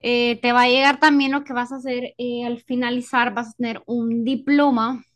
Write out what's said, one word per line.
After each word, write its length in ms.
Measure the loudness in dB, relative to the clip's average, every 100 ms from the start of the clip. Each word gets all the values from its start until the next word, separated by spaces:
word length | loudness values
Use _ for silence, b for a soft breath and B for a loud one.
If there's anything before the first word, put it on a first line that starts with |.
eh, 380 | -2 0 0 0
te 120 | 0
va 100 | 4
a 60 | 4
llegar 320 | 4 4 4
también 320 | 4 4 2
lo 120 | -2
que 80 | -4
vas 200 | -6 -6
a 40 | -8
hacer, 380 | -8 -6 -8 _
eh, 260 | -8 -6 -6
al 160 | -8
finalizar, 720 | _ -4 -2 -4 -2 0 0
vas 140 | -2 -8
a 20 |
tener 280 | -6 -6 -6 -6
un 380 | -4 -2 -2
diploma 800 | -2 -4 2 4 4 2 0 -4 -12